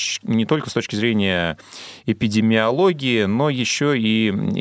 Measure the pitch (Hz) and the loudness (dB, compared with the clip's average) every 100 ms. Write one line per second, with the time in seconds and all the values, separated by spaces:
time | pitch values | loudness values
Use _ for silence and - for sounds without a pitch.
0 | - - - 113 107 156 - - - 104 | -6 -6 -2 0 0 0 -2 -4 -4 -2
1 | 117 107 98 90 85 76 - - - - | 0 2 2 0 -2 -4 -10 -18 -18 -8
2 | - 107 117 107 110 113 110 135 190 160 | -4 -2 0 2 4 4 2 2 2 0
3 | 131 117 98 113 151 127 120 - 143 135 | 0 0 0 0 0 -2 -4 -2 0 0
4 | 110 110 110 98 104 - | 2 2 2 0 -2 -2